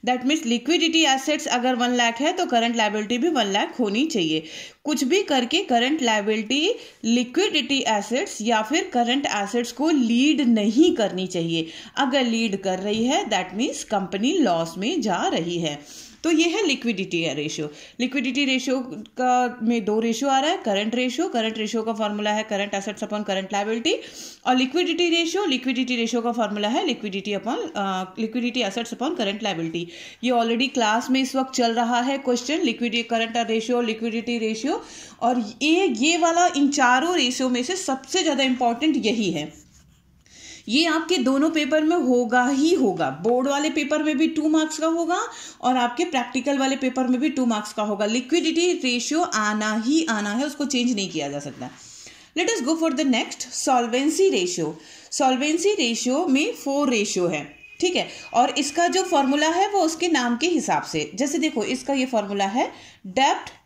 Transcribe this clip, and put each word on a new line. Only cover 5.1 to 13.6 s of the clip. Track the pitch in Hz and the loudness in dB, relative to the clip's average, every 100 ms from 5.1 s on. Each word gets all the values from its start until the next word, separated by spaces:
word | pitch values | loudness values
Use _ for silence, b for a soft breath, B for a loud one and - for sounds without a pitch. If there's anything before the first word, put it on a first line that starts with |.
| 359 | 2
करके | 415 277 240 330 | 2 0 2 -2
करंट | - 240 247 311 | 2 2 2 2
लायबिलिटी | 240 214 202 220 214 269 330 480 B B | 2 0 0 -2 0 0 0 -2 B B
लिक्विडिटी | 226 233 247 320 403 302 233 277 - | 0 0 0 0 0 0 0 -2 0
एसेट्स | 220 196 247 - - | -2 0 -4 -4 -4
या | 214 220 | 0 0
फिर | 220 320 392 | 2 -2 0
करंट | 247 233 254 285 | 0 2 0 0
एसेट्स | 208 202 240 240 | -2 -2 -2 -4
को | - 302 | -2 2
लीड | 311 233 233 277 285 | 2 2 4 4 4
नहीं | 262 220 208 226 349 | 4 4 4 6 6
करनी | 349 202 180 185 | 6 0 0 -4
चाहिए। | 175 165 165 160 B B - | -2 0 0 -2 B B -2
अगर | 262 269 | 0 2
लीड | 247 226 226 196 | 2 0 0 -2
कर | 196 185 | -2 -2
रही | 202 214 | -2 0
है, | 233 320 | 2 0
that | - 190 185 190 | 0 -2 -2 -4